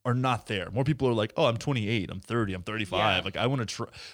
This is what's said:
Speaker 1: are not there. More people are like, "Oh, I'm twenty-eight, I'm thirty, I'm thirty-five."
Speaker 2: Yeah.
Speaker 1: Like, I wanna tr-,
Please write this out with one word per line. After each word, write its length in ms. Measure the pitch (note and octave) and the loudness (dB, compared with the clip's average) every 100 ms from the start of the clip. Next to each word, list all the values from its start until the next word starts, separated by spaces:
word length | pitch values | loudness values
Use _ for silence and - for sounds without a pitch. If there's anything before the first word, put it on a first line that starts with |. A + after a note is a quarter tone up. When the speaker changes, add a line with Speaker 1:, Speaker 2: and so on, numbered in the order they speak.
Speaker 1:
are 100 | B2 | 0
not 320 | B2 C3 A#2 - | 2 2 0 -2
there. 200 | G#2 F2 | -4 -2
More 120 | G2+ | 0
people 220 | C#3 C3 C3 | 0 2 2
are 40 | |
like, 180 | A2+ A2 - | 4 2 2
"Oh, 80 | C#3+ | 2
I'm 100 | A#2 | 2
twenty-eight, 540 | - C3 G#2 A#2 F2 | 0 0 0 0 -2
I'm 80 | F#2+ | -6
thirty, 320 | - A#2 G#2 | -4 -2 -2
I'm 80 | F#2 | -4
thirty-five." 560 | F2 A2 G2+ - G#2+ F#2 | -6 -6 -2 2 2 2
Speaker 2:
Yeah. 60 | |
Speaker 1:
Like, 120 | F2+ E2 | 0 0
I 100 | A#2 | 0
wanna 180 | C3+ G#2+ | 0 -2
tr-, 180 | - A#2 - - | -6 -8 -10 -18